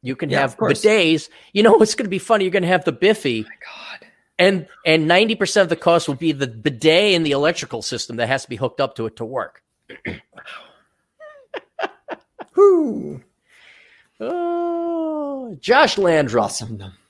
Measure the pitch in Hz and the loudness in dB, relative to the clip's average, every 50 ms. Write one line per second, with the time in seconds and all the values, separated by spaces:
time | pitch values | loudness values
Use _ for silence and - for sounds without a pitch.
0 | - 127 131 - 170 147 131 - 139 135 - - 226 185 139 - - 160 214 214 | -8 -8 -8 -6 -4 -2 0 0 0 -2 -2 -4 -4 -4 -4 0 0 2 2 4
1 | 175 160 165 156 - - _ - - _ _ 196 214 226 226 220 220 214 - - | 2 2 0 0 -2 -10 _ -20 -20 _ _ 2 6 6 6 6 4 2 2 -6
2 | 262 196 185 190 - - 233 208 190 185 170 202 180 170 180 180 180 175 143 - | -6 -4 -6 -6 -2 0 0 0 0 0 -2 -2 0 0 0 0 0 -2 -4 0
3 | - 196 220 214 - 143 120 110 107 - - _ - - - - - - - - | 2 2 2 2 0 -2 -2 -2 -6 -10 -14 _ -20 -20 -20 -20 -18 -18 -20 -20
4 | - _ _ _ _ _ _ - 175 196 196 180 151 _ - _ _ 170 156 165 | -20 _ _ _ _ _ _ 2 4 4 4 0 -6 _ -20 _ _ 2 2 2
5 | 156 156 170 185 214 220 226 214 202 180 - 185 185 165 165 - - 175 170 170 | 4 4 4 4 4 2 0 -2 -2 0 2 2 2 2 0 0 2 2 2 2
6 | - - 143 127 165 160 147 139 139 123 113 113 107 151 139 110 151 156 156 175 | 2 -2 -6 -2 -2 -2 -2 -2 -4 -6 -6 -4 -4 -4 -4 2 2 4 4 4
7 | 208 214 190 170 165 151 139 135 143 156 175 - - - - 113 104 - - 117 | 4 4 2 2 0 0 0 0 0 0 -2 -2 -8 -8 -10 -10 -8 -8 -8 -8
8 | - - 117 113 120 117 135 135 - - 123 104 135 120 - - 139 135 - - | -8 -8 -4 -4 -2 0 0 -4 -4 -8 -8 -6 -6 -6 -2 -4 -4 -4 -4 -6
9 | 113 110 _ - 120 110 131 127 98 80 _ _ _ _ _ _ _ _ - - | -8 -8 _ -10 -12 -6 -6 -6 -6 -6 _ _ _ _ _ _ _ _ -20 -16
10 | _ - - - _ _ _ - - - - - - - _ _ _ _ _ _ | _ -14 -14 -14 _ _ _ -20 -20 -20 -20 -20 -20 -20 _ _ _ _ _ _
11 | _ _ _ _ 622 605 605 571 523 _ - - _ _ _ - - - - _ | _ _ _ _ -20 -20 -20 -20 _ _ -16 -16 _ _ _ -10 -10 -10 -10 _
12 | _ - 320 _ _ _ _ _ - _ _ - 403 403 370 339 311 254 208 - | _ -16 -16 _ _ _ _ _ -20 _ _ 4 6 6 6 4 2 -2 -4 -6
13 | - 147 147 131 _ _ _ _ _ _ _ _ _ - - _ _ _ _ _ | -8 -10 -12 -14 _ _ _ _ _ _ _ _ _ -20 -20 _ _ _ _ _
14 | _ _ _ _ - 254 339 349 349 339 339 339 349 339 339 339 339 339 339 330 | _ _ _ _ -8 -6 -4 -4 -4 -4 -2 -2 -2 -4 -4 -4 -4 -4 -4 -4
15 | 320 311 311 302 294 285 277 269 262 233 190 139 - - 240 269 277 247 - - | -4 -4 -4 -6 -6 -6 -8 -8 -10 -12 -14 -12 0 2 4 4 4 4 2 0
16 | 196 175 165 156 147 127 107 120 104 98 - - 113 113 113 101 95 95 - _ | 2 2 4 2 2 2 0 0 0 0 -4 -8 -10 -10 -12 -12 -14 -16 -20 _
17 | _ | _